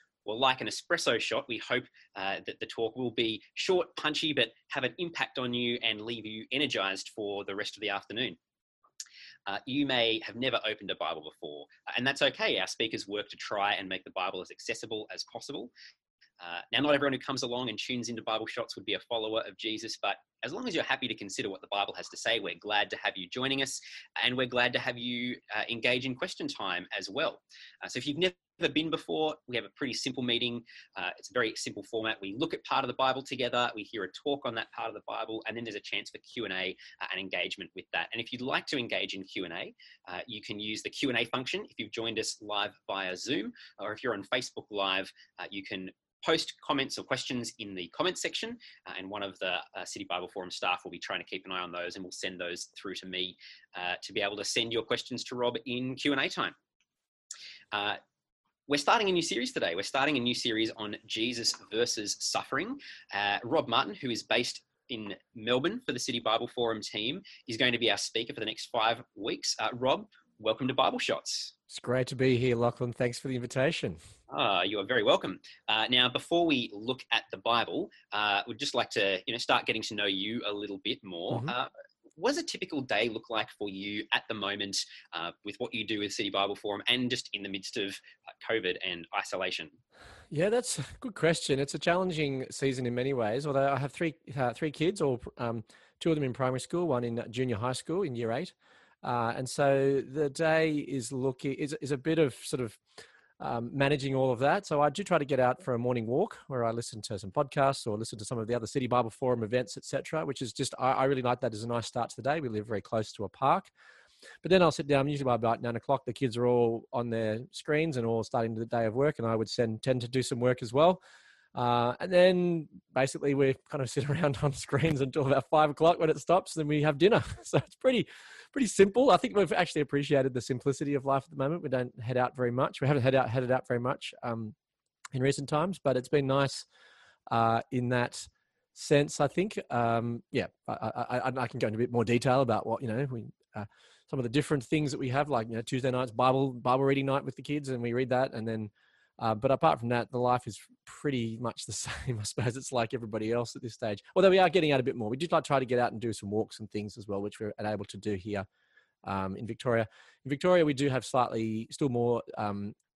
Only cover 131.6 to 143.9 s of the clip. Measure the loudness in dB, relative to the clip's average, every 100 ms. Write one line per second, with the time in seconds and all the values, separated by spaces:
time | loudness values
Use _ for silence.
131.6 | 0 -2 -2 -4 0 2 2 2 0 2
132.6 | 0 2 4 4 6 6 4 2 2 2
133.6 | 2 0 0 -2 -6 -8 -4 -4 -6 -10
134.6 | _ _ _ _ -8 0 2 2 0 0
135.6 | 0 0 2 2 2 2 4 4 2 0
136.6 | -12 _ -20 -20 -20 _ -2 2 4 4
137.6 | 0 -2 2 2 0 -4 -14 _ _ _
138.6 | _ -8 4 4 4 2 0 2 -2 -2
139.6 | -2 2 2 2 0 -4 -4 -2 -2 _
140.6 | -8 -6 -4 -4 -2 -2 0 -2 -4 0
141.6 | 0 0 0 2 4 4 6 4 4 2
142.6 | 0 -2 -2 -2 -2 -6 -10 -16 _ -10
143.6 | -10 _ _